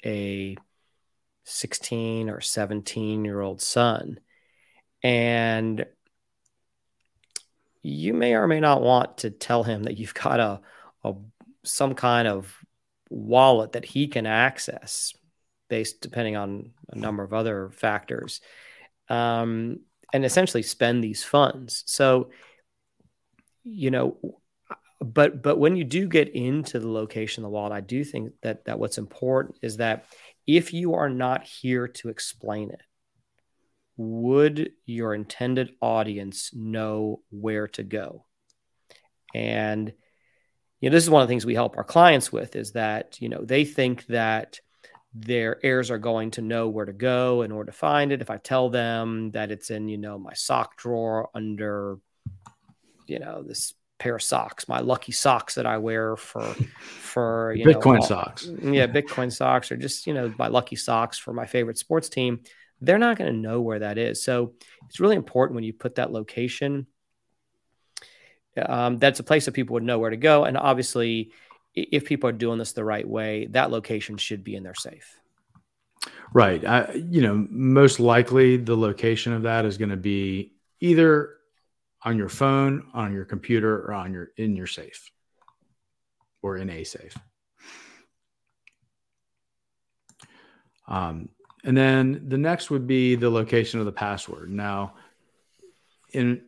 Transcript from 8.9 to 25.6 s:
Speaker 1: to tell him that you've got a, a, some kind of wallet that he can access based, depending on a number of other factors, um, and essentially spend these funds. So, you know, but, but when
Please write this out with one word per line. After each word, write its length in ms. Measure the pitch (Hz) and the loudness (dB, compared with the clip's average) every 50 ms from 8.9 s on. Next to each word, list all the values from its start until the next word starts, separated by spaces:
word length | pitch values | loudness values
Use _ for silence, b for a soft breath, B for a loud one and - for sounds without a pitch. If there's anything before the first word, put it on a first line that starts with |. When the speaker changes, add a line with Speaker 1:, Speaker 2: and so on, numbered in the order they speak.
| 127 123 - - - - | 6 4 4 0 -4 -8
Speaker 1:
to 120 | - 110 | -8 -8
tell 320 | 101 - - - 120 117 113 | -8 -8 -4 0 0 0 2
him 200 | 120 110 101 107 | 0 -2 -4 -4
that 160 | - 107 104 | -6 -6 -8
you've 160 | 110 - - | -10 -10 -10
got 260 | - - - 131 123 | -4 -2 0 2 2
a, 200 | 113 104 101 98 B B B B B B B _ - | 2 0 -2 -6 B B B B B B B _ -8
a, 80 | 107 98 98 101 110 _ _ - - _ _ - | -8 -8 -8 -12 -20 _ _ -20 -20 _ _ -8
some 320 | - - - 139 135 135 | -6 -2 0 0 -2 0
kind 320 | - - 123 120 120 117 | 0 2 2 4 4 2
of 300 | 110 101 98 92 92 - - - _ _ _ _ _ _ _ _ _ | 0 0 -4 -6 -10 -16 -20 -20 _ _ _ _ _ _ _ _ _
wallet 640 | - 113 107 110 117 127 131 135 127 110 110 107 - | -12 -10 -2 4 6 8 8 8 8 6 4 0 -6
that 120 | 120 - | -8 -10
he 240 | - - 139 147 143 | -4 -2 -2 -2 0
can 160 | - 120 110 | -2 -2 0
access 880 | 110 110 113 123 131 131 - - - - - - - - - - - - _ _ _ _ _ _ _ _ _ _ - | 2 4 4 4 4 2 -2 -8 -10 -10 -10 -12 -10 -8 -6 -6 -8 -8 _ _ _ _ _ _ _ _ _ _ -6
based, 320 | 123 110 110 - - - | -4 -4 -4 -4 -8 -10
depending 340 | - 127 - 120 117 110 107 | -14 -10 -6 -6 -4 -4 -4
on 360 | 104 101 98 98 101 - 117 - _ - - | -4 -6 -6 -8 -10 -12 -16 -20 _ -20 -16
a 80 | - | -10
number 260 | 110 110 110 104 101 98 | -8 -6 -6 -6 -6 -6
of 120 | 95 107 | -4 -4
other 340 | 110 113 113 104 98 95 95 101 | -2 -2 -2 -2 -4 -6 -10 -8
factors, 680 | - - 110 104 104 - - 62 - - - - B B B B B B B B B B B _ _ _ - | -4 -2 -2 -2 -2 -4 -6 -8 -8 -8 -10 -12 B B B B B B B B B B B _ _ _ -4
um, 720 | 120 117 120 117 117 117 117 117 113 113 113 117 113 - - _ _ _ - - - | -2 0 0 0 0 0 -2 -2 -2 -4 -4 -6 -8 -10 -14 _ _ _ -8 -4 -2
and 100 | 135 135 | 0 0
essentially 380 | 127 - 185 185 180 - 123 107 | 2 4 4 2 2 0 -2 -4
spend 420 | - - - 123 117 120 123 113 | -4 -2 0 2 2 2 2 0
these 180 | 107 107 - - | -2 -4 -6 -4
funds. 600 | - - 147 143 127 - 135 127 117 - - - | 0 4 4 4 4 2 -4 -10 -10 -10 -10 -6
So, 440 | - - - 139 135 127 127 127 B B B B B B B B _ _ _ _ _ _ _ _ _ _ _ _ _ _ _ _ _ _ _ _ | -6 0 2 4 4 6 4 2 B B B B B B B B _ _ _ _ _ _ _ _ _ _ _ _ _ _ _ _ _ _ _ _
you 260 | 247 220 202 139 131 | -14 -8 -4 -2 0
know, 500 | 127 127 127 135 - - - - - _ _ _ _ _ _ - - - _ _ _ _ | 0 0 0 -2 -4 -6 -10 -12 -12 _ _ _ _ _ _ -18 -18 -18 _ _ _ _
but, 420 | - 117 113 151 147 143 - 135 117 | -10 -2 4 4 4 4 2 0 0
but 160 | - - | 0 2
when 180 | 160 | 4